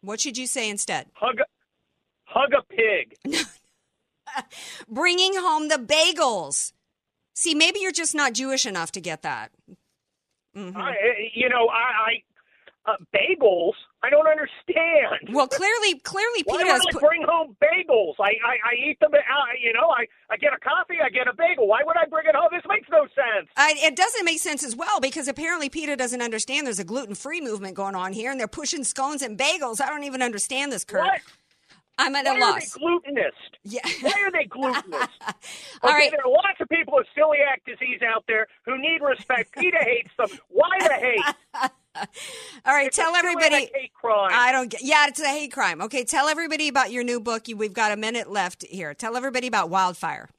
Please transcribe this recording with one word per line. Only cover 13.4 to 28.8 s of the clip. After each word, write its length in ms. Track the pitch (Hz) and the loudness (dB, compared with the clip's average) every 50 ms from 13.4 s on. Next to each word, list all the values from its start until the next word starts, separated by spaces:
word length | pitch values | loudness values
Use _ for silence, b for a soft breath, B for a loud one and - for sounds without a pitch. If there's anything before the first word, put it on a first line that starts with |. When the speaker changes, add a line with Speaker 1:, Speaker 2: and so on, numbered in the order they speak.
| 277 214 185 175 165 180 440 - - _ _ _ - | 6 4 6 6 2 0 -2 -4 -10 _ _ _ 0
Speaker 2:
I 60 | 240 | 4
don't 180 | 277 294 269 311 | 4 6 6 6
understand. 1040 | 311 311 302 - - - - - 359 320 330 330 330 302 254 - - - - - 220 | 4 2 0 -8 -8 -16 -8 -2 0 2 2 4 4 4 4 4 -2 -6 -6 -4 2
Speaker 1:
Well, 120 | 277 277 262 | 2 2 2
clearly, 520 | - 277 370 403 440 480 427 403 349 262 | 2 0 2 2 2 4 2 2 0 0
clearly, 440 | _ - - 381 403 466 480 427 302 | _ -8 -4 -2 -2 0 0 -2 -2
Speaker 2:
Why 140 | - - - | -2 0 0
Speaker 1:
peta's 200 | 370 370 294 254 - | 4 4 4 4 4
Speaker 2:
would 20 | 339 | 0
I 40 | - | 0
Speaker 1:
put 80 | - | 4
Speaker 2:
bring 220 | 277 302 330 339 302 - | 4 4 4 4 0 0
home 300 | 330 339 320 294 208 _ | 2 0 0 -2 0 _
bagels? 520 | - 302 339 370 359 320 277 226 202 165 143 - | 2 2 2 0 2 4 4 4 4 2 0 0
I, 160 | 202 202 214 220 226 | 0 0 0 0 0
I, 100 | 233 247 233 214 233 | -2 -2 0 0 0
I 20 | 240 240 262 302 | 0 0 -2 -4
eat 100 | 302 _ | 2 _
them, 100 | 302 302 285 | 2 4 4
uh, 40 | 294 254 226 262 294 277 240 240 254 | 4 2 4 0 0 0 0 -2 -2
you 120 | 240 233 226 | -2 0 2
know, 160 | 233 294 330 | 4 4 4
I, 160 | 302 240 233 - b b b b | 4 2 0 -4 b b b b
I 80 | 220 214 | -6 0
get 160 | - 294 269 | 2 0 0
a 60 | - | 2
coffee, 360 | - 254 294 359 349 _ 359 339 302 | -2 0 0 0 0 _ -2 0 0
I 60 | 254 | 0
get 180 | 196 254 254 254 | 0 0 0 0
a 60 | 233 | 0
bagel. 340 | - 330 349 359 269 233 196 | 0 0 0 2 2 2 4
Why 140 | 214 233 285 | 4 2 2
would 120 | 311 330 339 | 0 2 0
I 80 | 330 | 0
bring 200 | 302 320 320 311 311 | 0 0 0 2 2
it 80 | 302 | 4
home? 140 | 277 349 320 339 | 4 4 2 2
This 100 | 349 - 330 | 0 -2 -2
makes 180 | 392 - - - | -2 -2 -2 2
no 120 | 330 320 294 - | 2 2 2 2
sense. 420 | _ 269 269 240 214 196 165 _ _ - | _ -2 -2 0 0 -2 -4 _ _ 2
Speaker 1:
I, 180 | 277 311 311 294 | 4 4 4 2
it 160 | 302 320 277 349 | 2 0 2 2
doesn't 260 | 370 466 480 466 381 | 0 0 0 -2 -2
make 160 | 339 330 311 | -2 -2 -2
sense 240 | - 359 302 - - | -2 -4 -4 -4 -6
as 120 | 269 226 | -8 -8
well 240 | 233 339 339 427 349 | -6 -4 -2 -2 0
because 260 | 247 269 - 320 277 262 | 0 -2 -4 -4 -6 -6
apparently 400 | 269 - 302 330 349 339 294 277 | -6 -6 -4 -4 -2 -2 -4 -6
peta 260 | - 311 311 294 285 240 | -6 -6 -6 -6 -4 -4
doesn't 240 | 254 247 247 247 | -4 -4 -4 -4
understand 460 | 240 233 220 220 214 - 262 285 302 262 | -4 -4 -4 -6 -6 -4 -4 -4 -4 -4
there's 120 | 220 185 | -6 -6
a 40 | 190 | -8
gluten-free 560 | 165 208 262 277 202 202 - - 277 311 349 | -6 -6 -8 -6 -8 -12 -12 -10 -10 -8 -8
movement 340 | 311 247 208 202 196 190 185 | -6 -6 -8 -8 -8 -10 -8
going 200 | 190 196 196 196 | -8 -8 -6 -4
on 180 | 185 185 190 196 | -6 -6 -6 -6
here, 180 | 220 220 254 | -6 -6 -6
and 80 | 277 262 | -4 -4
they're 80 | 233 - | -6 -6
pushing 360 | - - 302 - - 285 | -6 -8 -8 -6 -6 -4